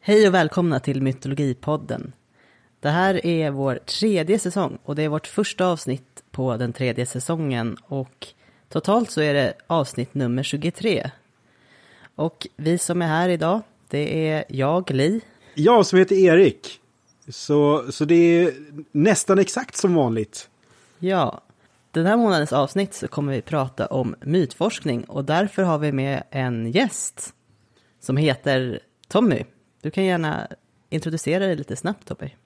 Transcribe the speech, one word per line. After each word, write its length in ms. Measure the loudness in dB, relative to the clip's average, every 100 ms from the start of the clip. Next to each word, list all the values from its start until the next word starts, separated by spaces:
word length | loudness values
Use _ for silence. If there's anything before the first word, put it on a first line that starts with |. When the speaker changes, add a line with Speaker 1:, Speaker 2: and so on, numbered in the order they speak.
Speaker 1:
Hej 240 | 4 6 6
och 60 |
välkomna 460 | 4 2 2 0 0
till 220 | -2 -2
Mytologipodden. 1080 | -2 -2 -6 -2 -2 -4 -4 -4 -4 -10 -10 -16 _ _ _ _ _ _
Det 80 | -2
här 360 | 0 0 0 0
är 240 | 0 -2
vår 240 | -2 -4 -4 -6
tredje 520 | -2 0 0 0 0
säsong 400 | 0 -2 -4 -6
och 100 | -8
det 80 | -4
är 60 | -2
vårt 180 | -2 -6
första 400 | -4 -4 0 0
avsnitt 580 | 0 -4 -8 _ -20 _
på 260 | -6 -4 -2
den 160 | -4
tredje 340 | -2 -4 -2 -4
säsongen 720 | -6 -6 -4 -2 -2 -4 -8
och 420 | _ -8 -8 _ -20 _ _ _ _
totalt 420 | -6 0 0 0
så 100 | -2
är 140 | 0
det 200 | 2 0 -4 _
avsnitt 480 | -2 -2 -6 -8
nummer 280 | -4 -2 -2
tjugotre. 680 | -4 -4 -4 -4 -2 -2 -4 -12 _ _ _ _ _ _ _ _ -20
Och 320 | -6 -6 _ -18 -6
vi 220 | -2 -2
som 240 | 0 -2
är 40 | 0
här 220 | 0 0
idag, 320 | 0 0 -2 -4 _ _
det 400 | -4 -2 -2 -2
är 140 | -2 -4
jag, 420 | -2 0 0 0
Li. 300 | 0 2 0 -6 _ _
Speaker 2:
Jag 320 | 2 4 6 6
som 120 | 4
heter 180 | 4 6
Erik. 640 | 8 8 6 4 -16 -20 _ _ _ _ -18
Så, 640 | -16 0 4 4 2 -2
så 120 | -4
det 100 | 2
är 400 | 6 6 6 2 0 -14 -18 -6
nästan 460 | 2 4 2 2 2
exakt 380 | 2 -2 -8 -2
som 180 | 2
vanligt. 560 | 4 2 0 -4 -10 -20 _ _ _ _ _
Speaker 1:
Ja. 420 | -2 0 -2 -4 _ _ _ _ _
Den 160 | -2 2
här 100 | 4
månadens 360 | 4 2 0
avsnitt 420 | 0 0 -2 -4
så 140 | -6 -8
kommer 240 | -4 -4
vi 100 | -4
prata 440 | -4 -4 -4 -4 -4
om 280 | -2 -4 -6
mytforskning 840 | -2 0 0 -2 -4 -2 -4 -4
och 200 | -6 -8
därför 380 | -2 0 0 0
har 160 | 0 0
vi 140 | 0
med 300 | -2 -2 -4 -6
en 400 | -6 -4 -4 -2
gäst 640 | 0 0 -2 -10 -10 -18 _ _ _ _ _ _ _
som 160 | -4 0
heter 640 | 2 0 0 0 0 -6 _ _ _
Tommy. 360 | 2 2 2 -4 _ _ _
Du 100 | -8
kan 140 | -2
gärna 440 | 0 0 -2 -4 -8 -16 _ _ _
introducera 560 | -6 -4 -6 -2 -2 -2
dig 100 | -4
lite 200 | -6 -8
snabbt, 300 | -6 -8 -10
Tommy. 220 | -12 -12 -18